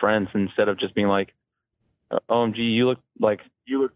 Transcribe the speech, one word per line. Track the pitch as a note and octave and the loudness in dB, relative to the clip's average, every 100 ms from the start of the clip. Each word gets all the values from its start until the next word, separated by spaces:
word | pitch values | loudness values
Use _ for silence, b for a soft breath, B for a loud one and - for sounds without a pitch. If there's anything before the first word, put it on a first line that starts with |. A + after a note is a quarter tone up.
friends | G#2 G#2+ G2 | 0 0 0
instead | G#2+ F#2+ - G#2 | -2 -2 0 0
of | G2 | 0
just | G2 - | -4 0
being | G2+ | 0
like, | G2 G2 _ _ _ _ _ _ _ - | 0 -2 _ _ _ _ _ _ _ -8
"Uh, | - - | -6 -2
O | A#2 | 0
M | A#2 | 0
G, | G#2+ | -2
you | A#2 A2+ B2 | -2 0 0
look | B2+ _ - | -2 _ -2
like, | A#2 G2+ - _ | 0 0 -6 _
you | - C3+ | -6 -2
look | C3 | -2